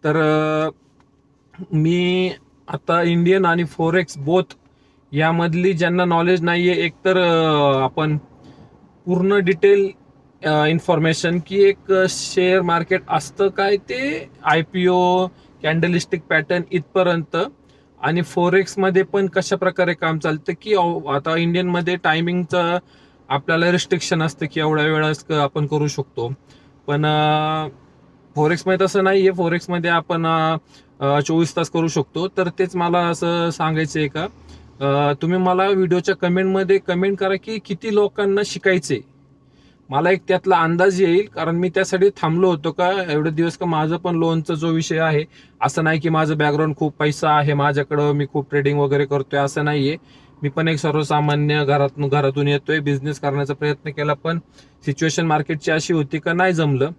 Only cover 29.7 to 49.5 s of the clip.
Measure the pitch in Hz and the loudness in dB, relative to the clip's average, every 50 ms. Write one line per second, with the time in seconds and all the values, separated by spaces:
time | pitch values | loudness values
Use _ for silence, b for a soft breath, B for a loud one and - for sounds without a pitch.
29.7 | 180 175 165 175 170 170 160 _ 180 165 165 165 165 165 160 160 160 160 b b | -6 -4 0 0 0 0 0 _ -4 -2 0 0 0 0 0 0 -2 -4 b b
30.7 | b b b b _ _ 139 139 143 147 139 - 160 165 170 156 - 175 165 - | b b b b _ _ 0 0 2 2 0 0 0 0 0 0 0 -4 -4 -2
31.7 | - 170 165 165 - 165 139 _ _ 160 175 196 _ - 185 175 170 - 185 185 | -2 -2 -2 0 -2 -2 -4 _ _ -6 -6 -4 _ -2 -2 -2 0 -2 -4 -2
32.7 | 185 180 175 170 170 175 175 170 170 165 175 170 170 175 170 170 160 - 160 156 | -2 -4 -2 0 0 0 0 0 -2 -2 -2 -2 -2 -2 -2 -2 -2 -2 -4 -2
33.7 | 160 156 160 147 - 160 151 143 - 156 170 202 - - B B B B B B | -2 -2 -4 -4 -2 -4 -4 -4 -4 -6 -8 -8 -10 -16 B B B B B B
34.7 | - - 139 139 139 143 147 143 143 139 - 160 180 190 185 180 180 185 190 196 | -12 -4 -2 0 0 2 2 0 0 0 -2 -2 0 0 2 2 2 2 2 2
35.7 | 202 190 185 170 175 180 170 - 190 - - 175 175 185 190 190 190 190 190 180 | 2 2 2 2 0 0 0 -2 -2 -2 0 0 0 0 0 0 0 0 2 2
36.7 | 196 196 - - 180 175 185 196 196 185 196 190 196 185 - - 220 214 - - | 2 0 2 -2 -2 0 0 -2 -2 -2 -2 -2 -2 -4 -4 -8 -10 -10 -6 -8
37.7 | 202 170 - 226 208 208 208 202 _ - 202 196 196 202 208 - - 165 - 190 | -10 -6 -4 -2 0 2 2 0 _ -2 -2 0 0 0 -2 -2 -6 -2 0 2
38.7 | 190 175 - - 143 107 - - _ _ _ _ _ _ _ b b b b b | 2 2 0 -2 -6 -6 -6 -14 _ _ _ _ _ _ _ b b b b b
39.7 | b b b _ 131 143 160 175 190 180 - - 190 180 - 190 185 170 165 165 | b b b _ -4 0 0 0 0 0 0 -2 -2 0 2 2 2 2 2 0
40.7 | 170 170 180 196 185 180 190 170 170 185 208 - - 160 160 160 165 170 180 185 | 2 2 2 2 4 2 2 4 4 2 0 -2 -6 -6 -4 -2 -2 0 -2 -2
41.7 | 165 190 190 180 - 185 185 202 196 - - 160 160 170 185 185 175 156 147 165 | 0 -2 -2 0 0 2 2 2 2 0 -2 -2 0 2 2 2 2 0 -2 -6
42.7 | - - 180 180 190 196 185 170 147 151 151 165 156 151 170 170 165 - 185 175 | -2 0 0 0 0 -2 -2 -2 -2 -2 -2 -2 0 0 -2 -2 -2 -4 -4 -2
43.7 | 165 156 156 156 170 165 170 180 175 165 165 165 165 165 151 - 165 156 160 165 | 0 0 0 -2 -2 -4 -4 -2 -2 0 0 0 0 -2 -2 -4 -4 -4 -2 -2
44.7 | 160 160 156 - 170 160 160 160 156 147 156 B B B B B B B - 127 | 0 -2 -2 -2 -2 0 0 0 0 0 -2 B B B B B B B -2 -2
45.7 | - 170 160 156 160 160 143 165 160 156 160 151 160 151 151 147 143 147 156 156 | 0 0 0 0 0 0 0 0 0 0 0 0 0 0 0 0 2 0 0 -2
46.7 | 147 - 160 151 - _ 151 151 147 - - 156 151 151 143 147 147 143 139 147 | -2 -2 -4 -4 -2 _ -2 -2 -2 0 0 2 2 2 2 2 0 2 0 0
47.7 | 143 143 139 - 147 147 147 147 143 147 143 135 - 147 139 - 147 147 139 143 | 0 0 -2 -2 0 0 2 2 2 0 -2 -2 -2 -6 -4 -2 -2 0 0 0
48.7 | 147 147 143 139 143 139 143 135 143 143 135 _ - 143 139 139 | 0 2 0 2 2 0 0 0 -2 -4 -2 _ -2 -2 -2 0